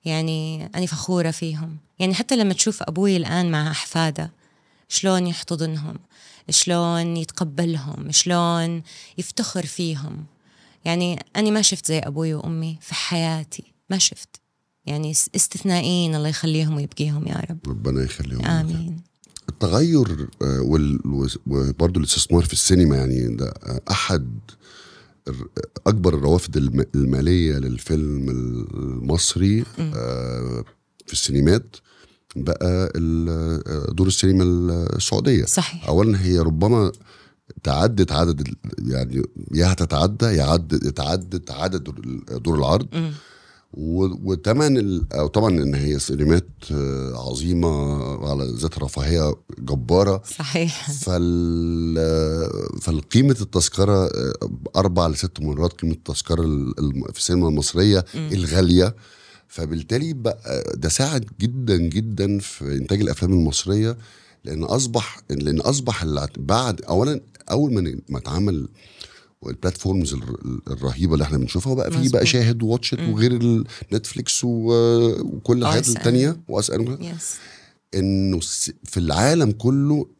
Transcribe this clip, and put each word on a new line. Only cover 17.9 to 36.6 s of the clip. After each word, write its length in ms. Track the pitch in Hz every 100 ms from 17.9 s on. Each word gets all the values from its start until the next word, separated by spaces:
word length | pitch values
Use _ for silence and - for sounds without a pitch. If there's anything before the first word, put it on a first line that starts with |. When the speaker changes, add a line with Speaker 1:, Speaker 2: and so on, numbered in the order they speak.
| 65
Speaker 2:
يخليهم 380 | 64 - 65 62
لك. 60 | 71
Speaker 1:
آمين. 500 | 82 160 165 165 165 - _ _ - -
Speaker 2:
التغير، 800 | - 95 101 170 156 110 76 65 -
آه، 180 | 69 67
وال-، 460 | 65 78 73 67 -
و-، 200 | 69 67 - -
وبرضه 540 | 69 67 65 85 90
الاستثمار 420 | 71 - - 85
في 80 | 80
السينما، 440 | - - 92 82 69
يعني 400 | 65 64 60 58
ده، 100 | 62
آه، 340 | - - 62 -
أحد 480 | 101 - 87 62 57 - - - - - - - _ -
الر-، 200 | 64 - - - - -
أكبر 280 | 107 90
الروافد 420 | 78 69 85 - 76
الم-، 280 | 67 64 65
المالية 600 | 71 65 65 76 90 80 71
للفيلم 720 | 65 60 - 78 76 71 67
المصري، 1300 | 64 62 60 50 - 69 62 62 80 - 87 98 110 - -
Speaker 1:
مم. 140 | 160
Speaker 2:
آه، 680 | - 60 64 62 62 62 60 - _ _ _ -
في 60 |
السينمات 640 | - - 69 73 104 - - _ _ _ _ _ -
بقى 560 | 69 85 90 92 92 -
ال-، 680 | 82 82 85 82 80 80 -
آه، 260 | 76 -
دور 140 | 82 95
السينما 380 | - 95 92 90 87 87 85 85 -
السعودية. 480 | - - 139 110
Speaker 1:
صحيح. 440 | 60 - - 175 -
Speaker 2:
أولًا 360 | 80 110 101
هي 140 | 92 90
ربما 540 | 80 78